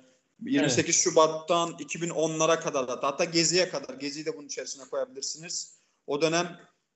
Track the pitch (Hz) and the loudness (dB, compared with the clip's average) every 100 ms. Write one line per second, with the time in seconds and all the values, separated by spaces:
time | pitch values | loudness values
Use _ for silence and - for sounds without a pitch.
0 | _ _ _ - 117 139 143 123 156 165 | _ _ _ -12 0 2 4 2 2 4
1 | 180 165 156 160 - 170 165 160 143 165 | 4 6 6 4 0 2 0 -4 -10 -6
2 | 170 147 160 156 160 160 165 143 127 120 | -6 0 0 2 2 2 0 -2 -2 -2
3 | 139 139 170 165 165 175 180 151 131 131 | -2 -2 0 2 2 2 0 -2 -8 -10
4 | 143 147 156 147 143 143 127 139 131 143 | -10 -8 -8 -8 -10 -10 -10 -12 -8 -6
5 | 127 131 - 151 170 - - - _ _ | -6 -8 -10 -10 -10 -10 -10 -18 _ _
6 | - 143 160 165 175 - - _ _ | -6 0 2 2 -2 -6 -20 _ _